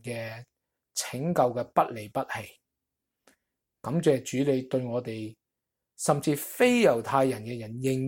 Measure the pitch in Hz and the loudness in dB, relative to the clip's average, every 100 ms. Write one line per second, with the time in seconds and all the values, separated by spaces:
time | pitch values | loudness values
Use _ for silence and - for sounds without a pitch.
0 | 131 117 113 113 123 _ _ _ _ - | -10 -8 -10 -12 -18 _ _ _ _ -8
1 | - 123 156 170 127 120 117 - - 117 | -6 -4 -2 2 2 0 -2 0 0 -2
2 | 107 160 - 117 104 - _ _ _ _ | -8 -6 -6 -8 -12 -18 _ _ _ _
3 | _ _ _ _ _ _ _ _ 120 156 | _ _ _ _ _ _ _ _ -4 0
4 | 156 131 - 127 139 131 131 131 123 120 | 4 2 0 0 2 0 0 -2 -2 -4
5 | 120 110 110 113 _ _ _ _ _ - | -6 -8 -10 -14 _ _ _ _ _ -2
6 | - 143 156 143 - - 247 247 190 117 | 0 2 2 -2 -2 2 4 6 6 4
7 | 113 135 135 117 113 120 110 120 131 131 | 2 2 2 0 -6 -8 -8 -4 -2 0